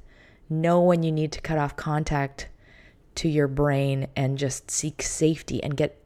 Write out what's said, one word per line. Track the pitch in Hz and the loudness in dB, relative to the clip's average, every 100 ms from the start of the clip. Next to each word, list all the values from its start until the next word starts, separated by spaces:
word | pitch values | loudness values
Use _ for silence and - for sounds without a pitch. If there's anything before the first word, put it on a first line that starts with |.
| - - - _ - | -16 -20 -20 _ -6
know | 156 165 175 | 0 2 4
when | 180 170 | 6 4
you | 165 | 2
need | 156 156 | 0 -2
to | - | -4
cut | - 160 | -4 -2
off | 143 - | -2 -4
contact | - 151 151 147 139 - - - - - - _ _ - | -4 -2 0 -2 -2 -6 -16 -18 -20 -20 -20 _ _ -4
to | 165 | 0
your | 151 143 | 2 2
brain | 135 147 139 139 135 135 - | 2 2 2 2 -2 -4 -2
and | 131 135 | -2 0
just | 139 - - | -2 -4 -8
seek | - 156 - | -6 -6 -6
safety | - - 156 160 - - | -6 0 2 0 -4 -6
and | - 139 | -4 -2
get | 147 - | -2 -4